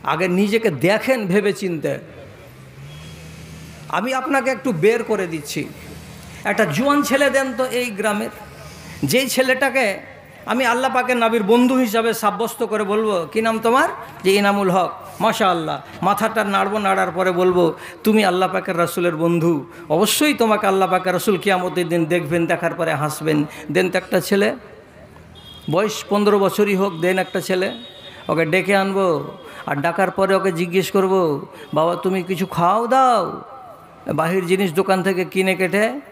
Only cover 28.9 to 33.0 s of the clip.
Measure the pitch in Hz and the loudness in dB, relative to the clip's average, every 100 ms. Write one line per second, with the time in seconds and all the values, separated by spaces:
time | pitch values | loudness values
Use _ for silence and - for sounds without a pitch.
28.9 | 196 190 151 143 - - - - 143 160 | 0 0 0 -4 -12 -18 -14 -6 -2 -2
29.9 | 170 190 180 190 190 180 165 180 180 180 | 0 -2 0 2 2 2 -2 0 0 2
30.9 | 202 190 190 170 139 - - - 151 160 | 0 2 2 2 0 -6 -16 -4 0 0
31.9 | 175 190 190 175 180 185 156 175 208 233 | 0 0 -2 -2 -4 -4 0 2 2 2
32.9 | 262 | 4